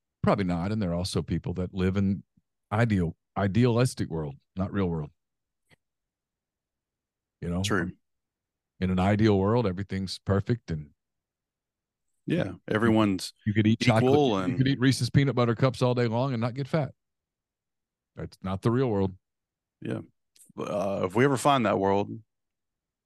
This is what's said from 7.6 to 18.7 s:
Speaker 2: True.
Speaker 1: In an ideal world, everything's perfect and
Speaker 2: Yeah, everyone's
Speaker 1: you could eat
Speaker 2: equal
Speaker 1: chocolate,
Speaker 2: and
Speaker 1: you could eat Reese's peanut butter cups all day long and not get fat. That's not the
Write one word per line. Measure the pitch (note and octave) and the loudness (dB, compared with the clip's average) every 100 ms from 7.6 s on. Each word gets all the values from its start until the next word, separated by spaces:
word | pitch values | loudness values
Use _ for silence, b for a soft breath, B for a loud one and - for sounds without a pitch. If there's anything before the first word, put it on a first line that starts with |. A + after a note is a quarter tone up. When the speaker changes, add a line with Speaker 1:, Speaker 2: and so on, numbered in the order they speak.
Speaker 2:
True. | G2+ G2+ F2+ - _ _ _ _ _ _ _ _ | 0 0 -2 -8 _ _ _ _ _ _ _ _
Speaker 1:
In | F#2 | -2
an | F#2 | 0
ideal | F#2+ G#2 A2 G2 | 2 4 4 4
world, | F#2+ A#2+ G#2 | 2 2 0
everything's | F2+ G2 F#2+ F#2 - - | -4 -6 -6 -6 -8 -2
perfect | G2 - A#2+ - | 0 0 -4 -4
and | D#2 D2+ _ _ _ _ _ _ _ _ _ _ _ _ _ - | -8 -10 _ _ _ _ _ _ _ _ _ _ _ _ _ -4
Speaker 2:
Yeah, | D#3 F#2+ F#2 - | -4 -4 -8 -6
everyone's | G#2+ A2+ A2 G#2+ F#2 - - G#2+ | 0 2 4 2 0 -6 -6 -2
Speaker 1:
you | |
could | G#2 G#2+ | 2 2
eat | A2 | 4
Speaker 2:
equal | B2 A2 | 4 4
Speaker 1:
chocolate, | B2+ D3 C3+ G2 | 6 4 4 2
Speaker 2:
and | F2+ | 0
Speaker 1:
you | - | 0
could | C3 | 0
eat | B2+ | 2
Reese's | C3 - A#2+ | 2 2 2
peanut | C#3+ C#3 A#2+ | 2 2 2
butter | A#2+ A2 | 0 2
cups | A2+ - | 0 2
all | B2 | 0
day | B2 A#2+ | 2 0
long | A#2 C3+ | -2 -2
and | A#2 | -2
not | A#2+ | -4
get | A#2+ C3+ | -4 -4
fat. | D#3+ C3 - _ _ _ _ _ _ _ _ _ _ _ - | -4 -4 -10 _ _ _ _ _ _ _ _ _ _ _ -16
That's | E2 - | -14 -10
not | F#2 F#2+ | -8 -2
the | A#2+ | 0